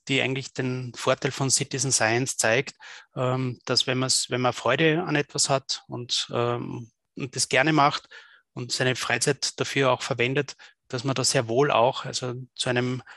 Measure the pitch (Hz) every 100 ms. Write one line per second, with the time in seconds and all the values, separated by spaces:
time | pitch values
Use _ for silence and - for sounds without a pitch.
0 | - 135 120 135 131 - 131 127 123 -
1 | - 131 139 - 135 - 135 135 135 -
2 | 110 117 131 - 113 117 - - - -
3 | - - 127 127 127 123 - 123 - 127
4 | 131 - - 123 123 - 117 131 160 156
5 | 175 147 143 147 - 135 - - - 127
6 | 123 - - 120 120 120 - 120 113 _
7 | _ - 127 131 - 127 147 156 143 -
8 | - - - - _ - 123 - 127 127
9 | - 117 147 139 - - 135 139 135 123
10 | - 120 120 139 139 - - _ - 127
11 | 135 127 123 139 113 117 147 113 120 -
12 | 131 120 127 123 123 - 131 123 123 127
13 | -